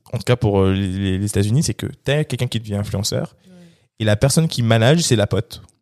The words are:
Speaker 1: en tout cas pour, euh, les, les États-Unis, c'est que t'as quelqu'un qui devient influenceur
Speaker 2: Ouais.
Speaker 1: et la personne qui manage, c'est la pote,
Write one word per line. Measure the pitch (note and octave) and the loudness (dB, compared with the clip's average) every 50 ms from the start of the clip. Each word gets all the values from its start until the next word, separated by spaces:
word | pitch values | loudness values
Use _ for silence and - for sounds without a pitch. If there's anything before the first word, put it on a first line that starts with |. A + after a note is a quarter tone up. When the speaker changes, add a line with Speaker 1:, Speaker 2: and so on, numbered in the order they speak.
| _ - | _ -12
Speaker 1:
en | - | -12
tout | - - | -6 -2
cas | - B2 | -2 0
pour, | - - G#2+ G2+ G2 | 0 2 2 2 4
euh, | F#2+ F#2+ F#2+ | 2 2 2
les, | F#2+ G2 F#2 F#2 G2 G2 F#2+ F#2 F#2 | 0 -2 -2 -4 -4 -2 -2 -2 -2
les | G2+ | -2
États-Unis, | G2+ - G#2 G2+ G#2 A2+ C#3+ E3 | -2 0 0 0 2 2 0 0
c'est | - C3+ | 0 -4
que | - - - - - - | -6 -8 -10 -10 -8 -4
t'as | - C#3 D3+ D3+ | -2 -2 -2 -2
quelqu'un | - - A#2 B2 | -2 -4 -4 -4
qui | A#2+ - A2+ | -4 -6 -6
devient | A2 A2 G#2 | -6 -6 -6
influenceur | G2+ G2+ - - G2 G2+ - - - - - _ _ _ | -4 -4 -4 -4 -4 -4 -4 -4 -4 -6 -8 _ _ _
Speaker 2:
Ouais. | F#3 F#3 F3+ F3 - _ _ _ _ _ - | -20 -20 -20 -20 -20 _ _ _ _ _ -2
Speaker 1:
et | A2 | 0
la | G#2+ G#2 | 2 2
personne | G#2 - C#3 - E3 D#3+ E3 | 2 2 2 2 2 2 2
qui | - - | 0 0
manage, | A#2+ A2+ A2+ A2+ A2+ B2+ D#3 F3 | 0 2 2 4 4 4 4 4
c'est | D#3+ - B2+ | 2 2 2
la | G#2 G2+ | 2 2
pote, | - - F#2+ - - - - - - _ _ | 0 0 -2 -4 -4 -10 -18 -20 -20 _ _